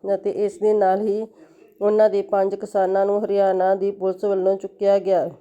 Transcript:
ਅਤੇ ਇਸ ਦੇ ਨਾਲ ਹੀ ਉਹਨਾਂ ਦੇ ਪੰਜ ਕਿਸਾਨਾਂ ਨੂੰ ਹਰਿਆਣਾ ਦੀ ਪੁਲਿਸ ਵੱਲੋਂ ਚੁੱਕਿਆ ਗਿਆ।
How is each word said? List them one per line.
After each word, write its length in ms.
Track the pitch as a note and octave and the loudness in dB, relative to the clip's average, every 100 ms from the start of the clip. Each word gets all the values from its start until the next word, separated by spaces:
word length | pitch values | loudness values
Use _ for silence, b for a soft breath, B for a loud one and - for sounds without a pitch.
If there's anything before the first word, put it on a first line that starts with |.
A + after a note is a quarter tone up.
| G3 | -4
ਅਤੇ 160 | G3 G3+ | -4 -2
ਇਸ 280 | F#3+ G3+ G3+ | -2 -4 -2
ਦੇ 140 | G#3+ | 0
ਨਾਲ 260 | G#3+ F#3+ F#3+ | 2 2 2
ਹੀ 260 | G#3+ G#3 A3 B B B B _ | -2 -4 -6 B B B B _
ਉਹਨਾਂ 280 | G3+ G#3+ G#3+ | 0 4 2
ਦੇ 120 | G3 | 2
ਪੰਜ 320 | G3 G3+ G3 | -2 0 0
ਕਿਸਾਨਾਂ 500 | G3 G#3 G3+ F#3 F#3+ G3+ | -2 -4 -2 0 2 0
ਨੂੰ 180 | G3+ | 0
ਹਰਿਆਣਾ 500 | G#3 G3+ G3 F#3 F#3 | -2 0 2 2 2
ਦੀ 160 | G3 G3 | 0 -2
ਪੁਲਿਸ 340 | G3+ F#3 F#3 | -2 -4 -2
ਵੱਲੋਂ 320 | G#3 G3 F#3 G3 | -2 0 0 -2
ਚੁੱਕਿਆ 420 | G3 - G3 G3 | -6 -4 0 2
ਗਿਆ। 300 | F#3 F#3 E3 - | 2 0 0 -8